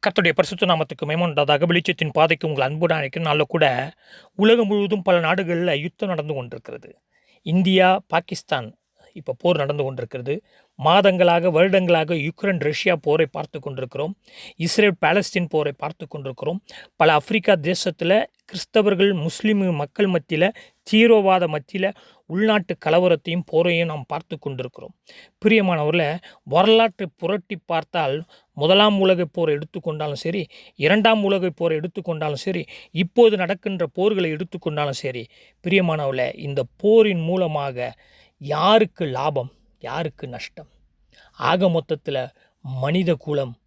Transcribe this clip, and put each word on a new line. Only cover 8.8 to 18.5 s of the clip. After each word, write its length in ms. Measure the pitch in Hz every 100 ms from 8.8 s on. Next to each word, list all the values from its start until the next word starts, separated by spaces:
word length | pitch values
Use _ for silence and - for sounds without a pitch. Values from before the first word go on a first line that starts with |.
| _ _ _
இப்ப 220 | 190 135 123
போர் 180 | 175 165
நடந்து 260 | 139 147
கொண்டிருக்கிறது. 600 | 135 127 120 127 123 160 _ _ _ -
மாதங்களாக, 680 | 151 185 202 180 175 170 175
வருடங்களாக 640 | 160 190 190 180 170 160
யுக்ரைன், 440 | 170 147 - 202 180
ரஷ்யா 380 | 147 151 196 170
போரை 300 | 151 156 151
பார்த்து 340 | - 147 156
கொண்டிருக்கிறோம். 560 | 143 131 127 135 156 196 _ - - _
இஸ்ரேல், 400 | 160 - 208 175
பாலஸ்தீன் 480 | 156 185 180 185 175
போரை 240 | 156 147
பார்த்து 360 | 139 147 - 156
கொண்டிருக்கிறோம். 540 | 151 135 131 151 180 _ - - _
பல 160 | 160
ஆப்பிரிக்கா 400 | 151 - 226 196
தேசத்துல 720 | 190 147 180 185 - 170 202 - _
கிறிஸ்தவர்கள், 680 | _